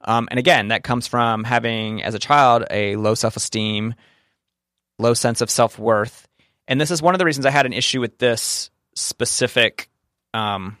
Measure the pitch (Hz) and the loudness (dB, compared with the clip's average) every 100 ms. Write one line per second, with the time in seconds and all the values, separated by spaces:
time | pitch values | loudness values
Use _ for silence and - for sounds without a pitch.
0 | - 117 117 127 127 147 101 113 - 123 | -2 -2 0 0 2 2 2 -2 -2 -4
1 | - 123 117 110 113 120 117 113 110 110 | -2 0 0 0 0 0 0 -4 -4 -6
2 | - 107 - 147 131 117 110 101 104 104 | -6 -6 2 4 6 4 2 -2 -2 0
3 | 107 110 117 - - 113 107 107 110 117 | 0 0 -2 -4 -6 -4 -2 -2 -6 -8
4 | _ _ _ _ _ _ _ _ _ - | _ _ _ _ _ _ _ _ _ 0
5 | 117 117 123 113 117 - 113 - 110 107 | 2 2 0 0 -2 2 0 0 0 2
6 | 107 - _ _ _ _ - 131 147 170 | 0 -8 _ _ _ _ -4 -2 0 0
7 | 165 185 175 139 135 143 127 110 - 131 | 2 2 0 0 2 2 2 0 -2 -2
8 | 117 - 123 113 - - - _ _ - | -4 0 0 0 -2 -6 -10 _ _ -10
9 | - - 120 - 123 - 113 - - _ | -10 -6 -4 -2 0 2 2 0 -14 _
10 | _ _ _ 113 107 98 92 107 | _ _ _ -6 -4 -6 -8 -14